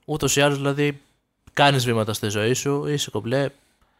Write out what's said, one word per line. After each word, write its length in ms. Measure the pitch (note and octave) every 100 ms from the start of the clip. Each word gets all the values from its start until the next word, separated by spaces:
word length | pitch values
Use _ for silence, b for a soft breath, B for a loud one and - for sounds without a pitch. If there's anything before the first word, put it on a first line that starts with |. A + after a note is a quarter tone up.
Ούτως 320 | - D3+ C#3 C#3+
ή 40 |
άλλως, 160 | D3 C#3
δηλαδή, 460 | C#3 C#3 D3 C#3 _ _ _ _ _
κάνεις 320 | - C#3+ C#3
βήματα 280 | B2 A2+ G#2+
στη 160 | G#2 G#2+
ζωή 240 | G#2 A2
σου, 320 | B2+ C#3+ C#3+ D3
είσαι 240 | D3 -
κομπλέ, 400 | G#2+ A2 C3 C#3 - _ _ _ _